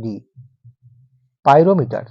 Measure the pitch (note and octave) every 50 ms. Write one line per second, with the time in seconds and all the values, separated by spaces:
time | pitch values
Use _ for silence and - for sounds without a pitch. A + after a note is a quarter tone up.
0 | A2+ A2 G2+ G2+ - _ _ B2+ - _ _ _ _ _ _ _ _ _ _ _
1 | _ _ _ _ _ _ _ _ - C#3+ C#3 D#3 E3 F#3+ G3 E3+ B2 A#2+ A2 G2+
2 | - -